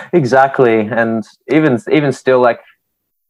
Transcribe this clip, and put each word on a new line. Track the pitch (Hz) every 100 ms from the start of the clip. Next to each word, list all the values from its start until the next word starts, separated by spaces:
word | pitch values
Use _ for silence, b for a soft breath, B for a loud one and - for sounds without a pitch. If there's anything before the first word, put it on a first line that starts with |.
| B
Exactly. | 175 127 131 135 - 120 113
And | 104 117 113 113 107 _ -
even, | 147 156 120 -
even | 151 147
still, | 127 - 127
like, | 123 - _ _ _ _ _ _ _